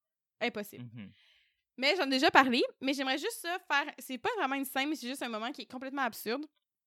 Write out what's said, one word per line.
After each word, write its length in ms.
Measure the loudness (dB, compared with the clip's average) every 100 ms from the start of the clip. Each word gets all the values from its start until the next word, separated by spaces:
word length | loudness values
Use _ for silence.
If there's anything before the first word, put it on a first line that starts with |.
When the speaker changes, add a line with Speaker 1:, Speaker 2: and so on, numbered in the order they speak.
| _ _ _ -6
Speaker 1:
impossible. 460 | -4 -4 -8 -10 -12
Speaker 2:
Mhm. 180 | -12 -14 -16 _ _ _ _ _ -2
Speaker 1:
Mais 180 | 0 2
j'en 60 | 2
ai 40 |
déjà 180 | 4 6
parlé, 320 | 8 8 6 2 -2
mais 120 | -2
j'aimerais 240 | 0 0 -2
juste 220 | -2 -6
ça 160 | -6 -6 0
faire, 220 | 0 0 -6
c'est 220 | -10 -4
pas 100 | -2 0
vraiment 180 | 0 0
une 80 | -2
scène, 240 | -2 -2
mais 60 | -2
c'est 120 | -6
juste 160 | -6
un 60 | -6
moment 220 | -4 -6
qui 120 | -8
est 80 | -12
complètement 320 | -10 -8 -2
absurde. 420 | -2 -2 -4 -4 -6 _ _ _